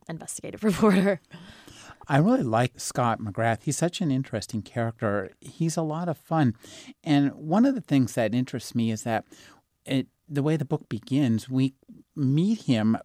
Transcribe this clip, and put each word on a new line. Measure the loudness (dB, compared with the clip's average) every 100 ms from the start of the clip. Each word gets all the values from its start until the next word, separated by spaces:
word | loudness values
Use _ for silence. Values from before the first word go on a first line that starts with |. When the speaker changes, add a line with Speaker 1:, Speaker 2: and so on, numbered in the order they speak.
| -14
Speaker 1:
investigative | -12 -12 -12 -12 -2
<laughs> | -2
reporter. | 2 4 4 2 -2 _ -20 -20 -20 -20 -20 -20 -20 0
Speaker 2:
I | 2
really | 4 2
like | 2 2 0 -4
Scott | -8 -2 0 -2
McGrath. | -4 -2 0 0
He's | -4 -2
such | -4 -2
an | -2
interesting | -2 -2 -6 -6 -8
character. | -6 -4 -4 -2 -2 -2 -4 _
He's | -20 -4 -4 -2
a |
lot | -4 -4 -6
of | -8
fun. | _ 2 2 0 -14 -20 -20 -12
And | 0 2 2
one | -2 0 4 4
of | 2
the |
things | 0 2 2
that | 0 0
interests | 0 -2 -6 -4
me | -2 -2
is | -2
that | -2 -2 -4 -20 -20 _ _ _ -4
it, | -4 -4 _ _
the | -2
way | 0 -2
the |
book | -2 -6 -6
begins, | -10 -2 0 2 0 0
we | 0 0 -2 _ -20 _ -2
meet | 2 2 2 0
him | 0 2 2 0